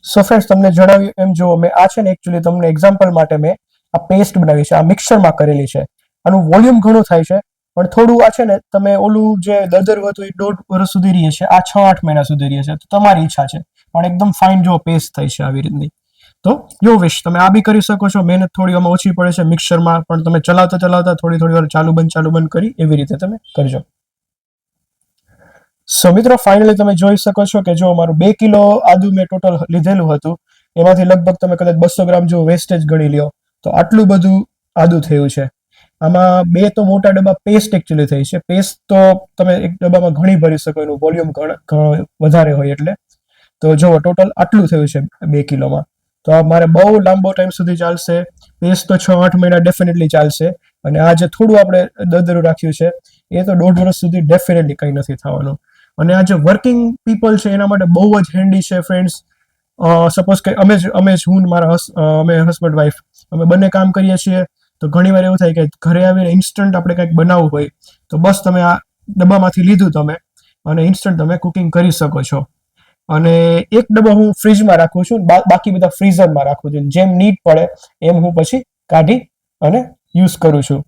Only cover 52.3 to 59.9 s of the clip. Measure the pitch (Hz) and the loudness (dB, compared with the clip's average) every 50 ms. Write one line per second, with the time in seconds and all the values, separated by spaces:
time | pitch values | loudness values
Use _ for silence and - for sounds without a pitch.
52.3 | 175 170 165 165 160 - - 160 151 - 160 175 170 - _ _ _ _ _ _ | -2 0 0 0 -2 -2 -4 -8 -4 -2 -4 -4 -4 -6 _ _ _ _ _ _
53.3 | 175 175 185 196 190 175 170 185 180 175 185 185 180 - - 175 170 180 160 147 | -6 -4 -2 0 0 2 2 2 2 2 0 0 -2 -2 -4 -4 -2 -2 0 2
54.3 | 165 180 - - 175 170 160 143 139 - 151 147 139 139 139 - 135 - _ 143 | 0 0 2 0 0 0 0 -2 -4 -6 -6 -6 -6 -6 -8 -8 -10 -10 _ -10
55.3 | - 143 139 139 143 - _ _ _ _ _ _ _ - 156 170 185 190 185 185 | -8 -6 -8 -8 -10 -12 _ _ _ _ _ _ _ -4 0 0 2 2 2 2
56.3 | 196 165 147 170 202 202 - 254 240 240 240 233 240 - _ 226 226 208 - 220 | 0 0 2 2 0 2 0 0 0 0 -2 -4 -6 -6 _ -4 -2 0 0 0
57.3 | 220 202 - 208 196 196 202 202 202 196 190 170 175 175 196 208 214 208 180 - | 0 0 -2 -2 -2 -2 -2 0 0 0 0 2 2 2 4 2 2 2 0 -2
58.3 | - 185 190 196 190 190 175 - 190 180 175 - 185 180 185 175 - - _ _ | -2 -2 0 0 0 0 -2 -2 -6 -6 -4 -4 -4 -2 -2 -4 -6 -10 _ _
59.3 | _ _ _ _ _ _ _ _ _ _ - 165 | _ _ _ _ _ _ _ _ _ _ 0 0